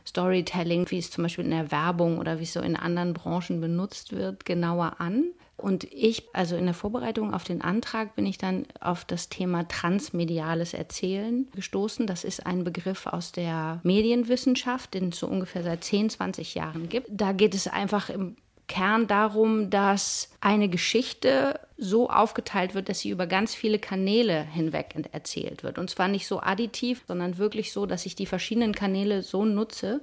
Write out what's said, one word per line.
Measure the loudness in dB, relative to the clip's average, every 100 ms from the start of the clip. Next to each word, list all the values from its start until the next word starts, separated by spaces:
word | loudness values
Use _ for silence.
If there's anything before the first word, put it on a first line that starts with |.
Storytelling, | -8 0 2 4 2 0 2 2 2
wie | 0
es | -2
zum | -2
Beispiel | -2 0
in | 0
der | 0 0
Werbung | 0 2 4 4 2
oder | 0 -2
wie |
es | -4
so | -4
in | -2
anderen | 0 0 0 0
Branchen | -2 -2 -2 0 -2
benutzt | 0 0 -2 -6 -8
wird, | -4 -4 -4
genauer | -2 0 2 2 0 -2
an. | -2 0 0 -4 -14 -6
Und | -2 -2
ich, | -2 0 2 2 -4
also | -4 -2 0
in |
der | 0
Vorbereitung | 0 -2 -4 -2 -2 -2
auf | -2
den | -4 -4
Antrag, | 0 0 -2 -4 -4 0
bin | -2
ich | 0
dann | -2 -2 -4 -6
auf | -2 -2
das | -2 -6 -4
Thema | -4 0 0 -2
transmediales | -2 0 0 0 -2 0 -2 0 -2 -2
Erzählen | -4 -8 -4 -4 -2 -2 -2 -2
gestoßen. | -6 -6 -2 -2 0 -2
Das | -2
ist | -6 -6
ein | -4 -2
Begriff | -2 -4 -4 -4 -4
aus | -6 -6
der | -4 -2 -2 -4 0
Medienwissenschaft, | 4 4 6 4 2 2 4 2 0 -4 -6
den | -4 -4
es | -2
so | -2
ungefähr | -2 -2 -4
seit | -2 -2
zehn, | 0 2 2
zwanzig | 0 -4 -4 -6 -6
Jahren | -4 -4 -4
gibt. | -4 -4
Da | -2 0
geht | 4 4
es | 4 -2
einfach | -2 0 0 -2
im | -4 -6 -8 _ _ -8
Kern | 0 2 4 4
darum, | 4 4 4 4 4 2
dass | 4 4 4 2 -2 -6 -2
eine | 4 4 4
Geschichte | 2 2 2 2 0 4 4 4 0 -8 -8
so | 0 4 4
aufgeteilt | 4 4 2 -4 -2 0
wird, | -2 -4
dass | -4
sie | -2
über | -2 0
ganz | 2 0
viele | 0 0 0
Kanäle | 0 0 2 4 4 2
hinweg | 0 -2 0 -2 -4
ent-, | -6 -8
erzählt | -8 -8 -6 -6 -6
wird. | -8 -6
Und | -6
zwar | 0 0
nicht | 0 -2
so | -2
additiv, | 0 -2 -2 -2 -2 -2 -4
sondern | -4 -4 0
wirklich | -2 -2 -4
so, | -4
dass | -2 -2 -6
ich | -6
die |
verschiedenen | -4 -4 0 2 2
Kanäle | 2 0 2 2 0
so | 0 0
nutze, | 2 2 0 -2 -4 -4